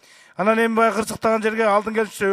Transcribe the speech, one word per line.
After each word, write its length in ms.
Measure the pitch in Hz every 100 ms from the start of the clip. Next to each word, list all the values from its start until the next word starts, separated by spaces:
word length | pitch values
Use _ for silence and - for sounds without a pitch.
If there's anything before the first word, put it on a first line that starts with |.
| _ - - -
Анан 220 | 196 226
эми 180 | 226 220
баягы 260 | 226 202
кырсыктаган 400 | 214 214 226 220
жерге 220 | 214 220 220
алдын 280 | 202 214
келишинче 360 | 220 214 - 196